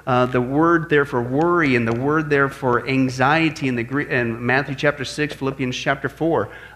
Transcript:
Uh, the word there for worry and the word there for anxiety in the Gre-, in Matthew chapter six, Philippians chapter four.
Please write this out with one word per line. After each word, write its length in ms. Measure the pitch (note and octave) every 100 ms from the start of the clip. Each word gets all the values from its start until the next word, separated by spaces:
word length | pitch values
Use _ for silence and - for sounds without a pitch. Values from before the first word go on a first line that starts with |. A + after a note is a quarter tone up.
| -
Uh, 180 | B2 B2
the 160 | B2
word 480 | B2 C#3 E3 E3+ D#3
there 160 | D3 C#3
for 160 | B2+
worry 540 | A#2+ C3 E3+ F3 D3+ B2
and 120 | A#2
the 60 |
word 340 | A#2 C#3 D#3 D#3
there 180 | C#3+ C#3
for 380 | - C3 A#2+ -
anxiety 800 | C3 C3 B2+ C3 D#3 D#3+ D3+ C3+
in 80 | B2
the 80 |
Gre-, 180 | A#2 C3+
in 420 | C#3+ C#3 A#2 A2+
Matthew 300 | A#2+ B2+ C#3+
chapter 320 | C3+ D3 C#3+ B2+
six, 300 | - D3 -
Philippians 420 | C3+ C3+ C3 B2+
chapter 320 | - C#3 C3
four. 400 | - D#3+ D3 G2+ - -